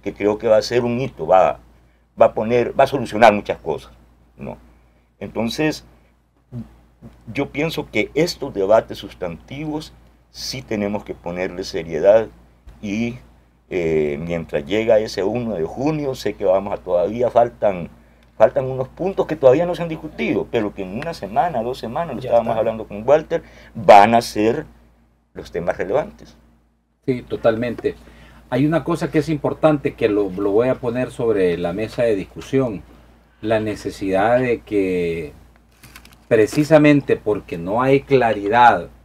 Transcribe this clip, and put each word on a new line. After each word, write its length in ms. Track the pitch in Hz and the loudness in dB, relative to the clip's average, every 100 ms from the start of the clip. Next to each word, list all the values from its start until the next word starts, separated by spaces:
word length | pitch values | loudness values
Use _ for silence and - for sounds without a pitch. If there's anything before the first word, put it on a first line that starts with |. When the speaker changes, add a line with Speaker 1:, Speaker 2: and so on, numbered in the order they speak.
Speaker 1:
que 120 | 101 | -10
creo 240 | - 104 107 | -2 -2 0
que 100 | 113 | 2
va 80 | 107 | 2
a 60 | |
ser 220 | 104 120 | 2 0
un 160 | 120 120 | 0 -2
hito, 260 | 135 - 78 | -4 -8 2
va, 320 | 92 80 - _ _ _ _ _ - | 4 4 0 _ _ _ _ _ 2
va 60 | 113 | 2
a 80 | |
poner, 440 | - 110 120 117 - | 2 0 0 0 0
va 60 | |
a 20 | 135 | 0
solucionar 440 | 135 113 107 113 | 0 -4 4 4
muchas 260 | 104 - 87 | 4 -4 -8
cosas, 340 | 82 69 - - _ _ _ _ | -6 -8 -10 -20 _ _ _ _
¿no? 200 | 69 - _ _ _ _ _ _ | -16 -16 _ _ _ _ _ _
Entonces, 680 | 101 190 117 - 156 - - _ _ _ _ _ _ 123 - - _ _ - - - | -12 -6 -6 -2 -4 -4 -14 _ _ _ _ _ _ -14 -14 -20 _ _ -20 -20 -12
yo 180 | 113 139 | -8 -6
pienso 380 | 135 160 151 - | -4 -4 -4 -4
que 200 | 110 104 | -4 -2
estos 380 | 143 170 - 139 | 0 -2 -2 -8
debates 440 | 101 95 113 - 113 | -4 4 4 2 -12
sustantivos 920 | 98 - 90 82 - 135 156 151 - - _ _ _ | -14 -10 -10 -10 -14 -12 -8 -8 -10 -20 _ _ _
sí 320 | - - 131 | -14 -12 -12
tenemos 420 | 131 107 101 104 | -8 -4 -4 -6
que 100 | - | -10
ponerle 500 | 92 87 87 92 90 | -14 -10 -6 -6 -6
seriedad 640 | 92 92 82 78 95 110 110 - _ _ - - | -8 -8 -6 0 4 4 4 -10 _ _ -20 -14
y, 340 | 107 107 117 123 - _ _ _ _ | -8 -4 -4 -8 -20 _ _ _ _
eh, 500 | 90 82 78 76 71 | -4 -2 0 -2 -4
mientras 440 | 85 85 78 80 | -6 -8 -4 -6
llega 340 | 71 104 110 107 | -2 -2 0 0
ese 240 | 110 - | -2 -4
uno 320 | 95 117 117 | -4 -4 -6
de 100 | 95 | -6
junio, 500 | 80 - 139 156 147 | -6 -4 -4 -4 -6
sé 200 | - 107 | -6 -8
que 100 | - | -4
vamos 280 | 98 95 101 | 0 0 0
a 60 | 92 | -8
todavía, 520 | 87 87 92 113 120 | -2 0 0 -2 0
faltan, 580 | - 120 - 110 92 82 - _ _ _ _ | 2 0 0 -2 -2 -10 -16 _ _ _ _
faltan 280 | 113 139 131 | 2 2 -4
unos 220 | 131 120 | -6 -8
puntos 380 | - 175 190 - | -6 -6 -4 -4
que 100 | 156 | 4
todavía 300 | 131 143 175 | 4 6 2
no 80 | |
se 80 | 165 | -4
han 60 | 170 | -6
discutido, 580 | 160 208 - 226 110 - | -8 -12 -8 -4 -2 -2
pero 240 | 120 104 | -4 -4
que 80 | - | -6
en 140 | 92 101 | -10 -8
una 180 | 165 | -10
semana, 480 | 165 98 117 175 135 | -10 -4 -2 -2 -2
dos 160 | 113 131 | -6 -8
semanas, 380 | 113 135 170 127 | -8 -8 -6 -8
lo 60 | |
Speaker 2:
Ya 60 | 123 | 0
Speaker 1:
estábamos 220 | 117 113 | 2 2
Speaker 2:
está. 60 | 113 | -2
Speaker 1:
hablando 260 | 110 110 110 | -2 -4 -10
con 200 | 104 113 | -8 2
Walter, 360 | 151 160 165 - - - | 2 2 -8 -8 -20 -18
van 400 | - 92 107 104 | -2 10 10 10
a 80 | 117 | 4
ser 440 | 117 107 107 143 151 - _ _ _ _ _ | 2 0 0 0 -6 -20 _ _ _ _ _
los 180 | 90 82 | -18 -10
temas 240 | 85 87 92 | -6 -4 -4
relevantes. 600 | 90 127 180 - - _ _ _ _ _ _ _ - | -2 -4 -4 -14 -20 _ _ _ _ _ _ _ -6
Speaker 3:
Sí, 160 | 123 | -4
totalmente. 720 | 117 107 120 110 120 110 104 - - - - - - | -6 -2 0 0 -4 -4 -6 -6 -18 -20 -20 -20 -6
Hay 160 | 127 151 | -2 0
una 160 | 160 | 0
cosa 280 | - 165 156 | -2 -4 -2
que 80 | 156 | -2
es 80 | 147 | -2
importante 680 | 156 - - 160 151 139 | -4 -4 0 2 2 -4
que 140 | - 113 | -2 0
lo, 200 | 104 101 | 0 -2
lo 200 | 92 101 | -2 0
voy 180 | 101 123 | 2 0
a 60 | 127 | -2
poner 340 | 123 120 123 | -4 -4 -6
sobre 440 | - 117 101 92 85 | -4 -2 0 0 0
la 160 | 87 | -4
mesa 300 | 95 110 - | -6 -8 -2
de 140 | 117 101 | 0 0
discusión, 640 | 90 - - 131 131 95 - - - _ _ _ | -4 -14 -4 -2 -2 -6 -14 -20 -20 _ _ _
la 200 | 107 110 | -2 -2
necesidad 800 | 110 104 104 - 98 92 107 123 | -2 -6 -10 -6 -2 0 2 2
de 200 | 127 113 | 0 -4
que 720 | - 104 95 90 85 82 76 - _ _ _ _ - - - _ _ | -2 -2 0 -2 -2 -6 -10 -16 _ _ _ _ -20 -20 -20 _ _
precisamente 880 | 113 104 - 147 156 147 143 - 113 | 2 4 2 6 6 8 4 2 -2
porque 420 | - 101 - 90 | 0 -4 -4 -10
no 240 | 85 110 | -4 -2
hay 180 | 135 139 | 2 2
claridad 840 | - 135 117 104 101 117 120 95 82 - | 4 2 2 0 0 6 6 6 -4 -18